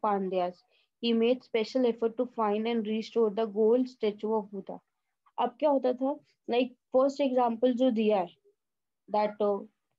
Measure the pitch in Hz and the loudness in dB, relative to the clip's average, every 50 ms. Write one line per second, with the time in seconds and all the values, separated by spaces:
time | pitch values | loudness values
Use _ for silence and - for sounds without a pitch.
0 | - 214 202 196 196 185 190 185 175 180 180 - _ _ _ _ _ _ _ _ | -2 -2 0 0 -2 -2 -2 -2 -2 -2 -4 -10 _ _ _ _ _ _ _ _
1 | - 233 233 226 226 233 254 254 - _ - 226 220 220 - 262 254 233 226 233 | -2 0 2 4 4 2 2 0 -4 _ -2 -2 -2 0 0 0 0 0 0 0
2 | 233 226 226 - 254 247 - - 220 208 202 214 220 233 240 233 208 208 214 220 | -2 -4 -2 -2 -6 -6 -4 -2 -2 0 0 0 -2 -2 -2 -2 -2 -2 -4 -4
3 | 214 - - 233 226 214 196 214 226 214 196 208 220 214 233 254 254 254 - _ | -4 -4 0 0 0 0 0 -2 -4 -2 0 2 4 4 4 4 2 -2 -4 _
4 | - 208 208 208 - 214 220 220 202 214 208 190 190 - 180 180 - _ _ _ | -4 -4 -4 -4 -4 -2 -2 -2 -4 -6 -12 -14 -12 -12 -16 -16 -18 _ _ _
5 | _ _ _ _ _ _ _ - 240 247 247 _ 294 302 285 269 240 254 254 254 | _ _ _ _ _ _ _ -4 -4 -4 -2 _ 0 2 2 2 2 0 -2 0
6 | 262 269 302 294 - _ _ _ _ - 226 240 262 254 - _ _ _ - 262 | -2 -4 -4 -6 -10 _ _ _ _ -2 0 0 0 -2 -4 _ _ _ 2 2
7 | 262 277 269 - 285 269 254 254 247 240 233 220 - 254 247 226 262 262 220 220 | 2 2 2 0 0 0 2 2 2 0 0 2 2 0 2 4 2 2 2 2
8 | 220 208 214 196 - - - _ _ _ _ _ _ _ _ _ _ _ _ _ | 2 2 2 2 0 -4 -8 _ _ _ _ _ _ _ _ _ _ _ _ _
9 | _ - 202 208 214 208 208 - 214 208 202 202 214 - _ _ _ _ _ | _ -4 -2 0 0 0 0 -2 0 0 0 -2 -4 -10 _ _ _ _ _